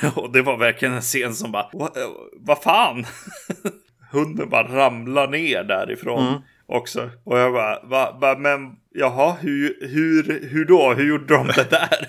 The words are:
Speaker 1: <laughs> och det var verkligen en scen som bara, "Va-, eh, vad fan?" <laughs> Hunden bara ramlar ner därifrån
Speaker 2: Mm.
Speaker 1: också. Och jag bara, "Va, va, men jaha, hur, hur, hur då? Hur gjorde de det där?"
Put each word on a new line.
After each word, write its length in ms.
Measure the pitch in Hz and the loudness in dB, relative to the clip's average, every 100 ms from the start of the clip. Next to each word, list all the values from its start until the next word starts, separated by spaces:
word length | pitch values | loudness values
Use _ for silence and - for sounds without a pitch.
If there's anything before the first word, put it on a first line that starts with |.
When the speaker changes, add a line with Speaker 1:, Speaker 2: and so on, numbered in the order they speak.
| 143 | -4
Speaker 1:
<laughs> 60 | 117 | -2
och 140 | 123 | 0
det 100 | 127 | 2
var 140 | 135 117 | 2 2
verkligen 380 | 117 110 131 | 0 0 -2
en 60 | 127 | -4
scen 340 | - 135 120 | -4 -4 -4
som 180 | 113 113 | -6 -6
bara, 180 | 104 104 | -6 -6
"Va-, 200 | - 160 131 | -8 -8 -6
eh, 120 | 113 - 57 - | -10 -10 -20 -8
vad 260 | 127 147 | -2 0
fan?" 440 | 160 202 202 123 117 - - - - 180 | 2 2 2 -2 -10 -14 -20 -16 -14 -10
<laughs> 540 | 208 - _ _ - | -10 -10 _ _ -6
Hunden 380 | 139 151 156 147 | -2 -2 -4 -2
bara 180 | 113 117 131 | 0 0 2
ramlar 520 | 131 117 120 143 135 | 2 2 -2 0 0
ner 360 | 151 165 98 | -2 -2 -2
därifrån 640 | 104 95 98 - 113 127 127 | -2 -2 -4 -6 -4 0 0
Speaker 2:
Mm. 120 | 139 - _ - | -2 -8 _ -6
Speaker 1:
också. 440 | 120 - - 120 - | -6 -4 -6 -8 -10
Och 140 | - 123 | -2 2
jag 140 | 127 | 2
bara, 300 | 123 107 104 | 2 -2 -4
"Va, 340 | 120 131 127 127 | -4 -2 -2 0
va, 160 | 135 135 | 0 2
men 220 | 143 139 131 - _ | 0 -2 -4 -18 _
jaha, 420 | - 131 123 156 175 | -2 0 2 0 0
hur, 360 | 156 143 147 - | -2 -2 -2 -4
hur, 680 | 135 151 160 156 156 156 131 | -6 -2 2 2 0 -4 -4
hur 140 | 156 | -2
då? 280 | 156 180 135 | 6 8 8
Hur 140 | 120 147 | 4 2
gjorde 180 | 147 135 | 0 4
de 120 | 143 131 | 4 4
det 240 | 143 123 | 0 2
där?" 380 | 160 165 160 | 2 2 -2